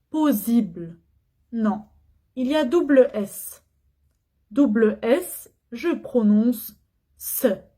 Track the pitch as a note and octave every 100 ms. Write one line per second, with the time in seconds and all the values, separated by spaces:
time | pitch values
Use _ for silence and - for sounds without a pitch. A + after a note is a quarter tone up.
0 | _ D#4 D4+ A3 G#3+ A#3 G3+ E3+ E3+ E3+
1 | _ _ _ _ _ A#3 G#3+ G#3 - _
2 | _ _ _ - B3+ D4+ C#4+ E4+ C#4+ C#4
3 | B3 G#3+ G3 - - - _ _ _ _
4 | _ _ _ _ _ G#3+ C#4+ G#3+ A3 G#3+
5 | A3+ C4+ F4+ - - _ _ A#3+ D#4 C4+
6 | - B3 G#3+ G#3 A3+ A#3+ - - _ _
7 | _ _ - - B3+ F#3+ -